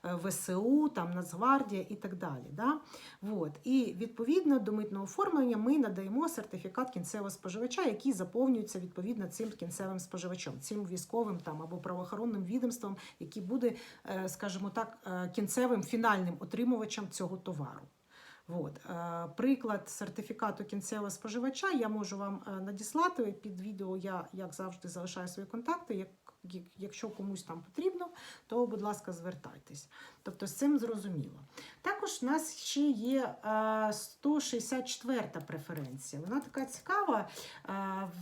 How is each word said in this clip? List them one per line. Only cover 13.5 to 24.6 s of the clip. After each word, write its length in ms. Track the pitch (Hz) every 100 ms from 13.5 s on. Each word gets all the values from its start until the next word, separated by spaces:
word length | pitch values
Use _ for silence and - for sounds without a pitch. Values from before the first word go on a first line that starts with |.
| 247 240 - - - -
е, 240 | 190 185
скажімо 400 | - 202 185 202
так, 280 | 226 226 - 196
е, 240 | 185 180
кінцевим 540 | 180 208 - 247 233
фінальним 520 | - 226 226 202 180 156
отримувачем 720 | 185 - 240 240 214 214 196
цього 280 | - 180 185
товару. 440 | 185 151 143 - - _ _ - - - -
От. 300 | 175 151 143 -
Е, 380 | 175 170 170 170 -
приклад 520 | 254 269 226 202 -
сертифікату 760 | - 202 - 214 220 - 233
кінцевого 460 | 202 202 190 214 202
споживача 600 | 196 220 233 262 269 381
я 180 | 302 220
можу 280 | 214 196 196
вам, 260 | 202 196 -
е, 40 |
надіслати. 800 | 190 190 202 214 311 359 359 214
Під 300 | 202 214 180
відео 360 | 196 196 190 190
я, 300 | 190 185 -
як 200 | 185 185
завжди, 360 | 147